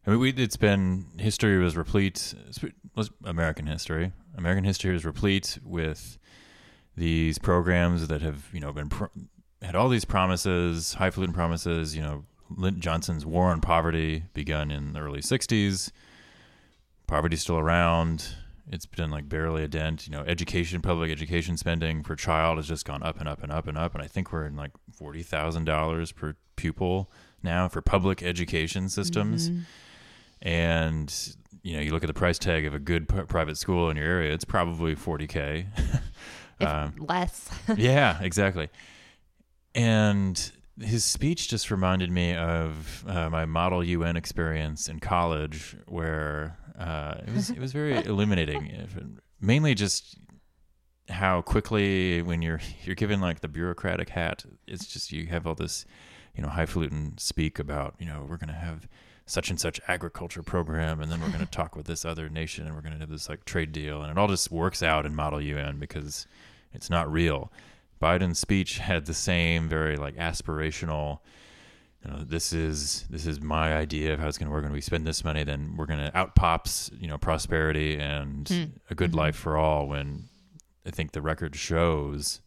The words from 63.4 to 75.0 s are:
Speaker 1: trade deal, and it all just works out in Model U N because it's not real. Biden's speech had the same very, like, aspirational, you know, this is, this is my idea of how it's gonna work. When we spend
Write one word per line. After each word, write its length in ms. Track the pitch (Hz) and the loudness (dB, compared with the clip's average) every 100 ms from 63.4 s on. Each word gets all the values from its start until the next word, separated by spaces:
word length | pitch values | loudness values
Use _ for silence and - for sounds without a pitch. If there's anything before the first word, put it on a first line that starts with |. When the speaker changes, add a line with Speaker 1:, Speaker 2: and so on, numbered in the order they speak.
Speaker 1:
trade 280 | - 87 78 | -4 -2 -2
deal, 300 | 78 76 76 | -4 -6 -6
and 80 | 76 | -4
it 80 | 82 | 2
all 100 | 104 | 2
just 220 | 92 - | 2 0
works 320 | 82 87 - | 0 0 2
out 220 | 82 78 76 | 2 2 2
in 80 | |
Model 260 | 76 76 76 | -2 -2 -2
U 180 | 73 73 | -4 -4
N 200 | 71 71 | -4 -6
because 480 | 73 - 73 - - - - - _ | -8 -8 -8 -10 -12 -20 -20 -20 _
it's 180 | - - | -14 -2
not 200 | 85 76 | 0 2
real. 400 | 80 85 71 62 - - - _ - | 2 2 2 -4 -16 -20 -20 _ 0
Biden's 360 | 80 90 92 82 | 4 4 4 0
speech 380 | - 98 87 - | 2 2 2 -4
had 280 | - 87 76 | 0 0 0
the 80 | |
same 540 | 82 - 87 82 82 80 | -2 2 2 4 2 2
very, 260 | 80 78 73 | 0 0 0
like, 200 | 71 - | -4 -4
aspirational, 1040 | 82 78 - 76 78 - 82 76 73 73 - - - - - - _ _ | -4 -4 -4 -2 -2 -2 -4 -2 -4 -6 -12 -20 -20 -20 -20 -20 _ _
you 60 | - | -12
know, 120 | 71 | -10
this 280 | 76 82 - | -4 -4 -2
is, 540 | 82 80 76 73 - - | 0 0 -2 -4 -4 -6
this 180 | 78 80 | -6 -4
is 140 | 73 | -4
my 340 | 76 76 78 | -2 0 2
idea 380 | 78 76 76 78 | 2 0 -2 0
of 80 | 76 | 0
how 80 | 76 | -2
it's 80 | - | -4
gonna 120 | 76 | -4
work. 140 | 76 | -2
When 80 | 73 | -2
we 80 | 73 | -4
spend 240 | - 82 | -2 -2